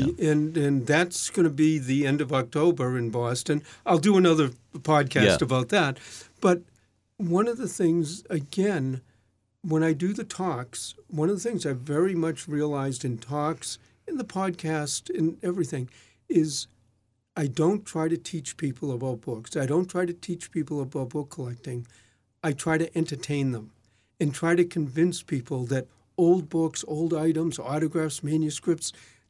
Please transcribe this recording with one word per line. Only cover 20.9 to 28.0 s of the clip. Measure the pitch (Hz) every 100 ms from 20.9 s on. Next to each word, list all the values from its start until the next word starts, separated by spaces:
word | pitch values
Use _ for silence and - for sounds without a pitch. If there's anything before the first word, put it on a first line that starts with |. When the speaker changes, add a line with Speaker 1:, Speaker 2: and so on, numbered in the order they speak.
| 143 127
Speaker 2:
book | 147 143
collecting. | - 123 120 - 123 120 _ _ _ _ _
I | 160
try | 139 165 160
to | 165 170
entertain | 160 139 - 143 135
them | 117 107 _ _ _ _ -
and | 147
try | 139 170 175
to |
convince | 175 180 147 135 175 175
people | - 139 - 131 123
that | 131 123 _ _ -
old | 170 185 151
books, | 165 160 - -
old | 151 165
items, | 160 160 156 165 -
autographs, | 127 151 156 160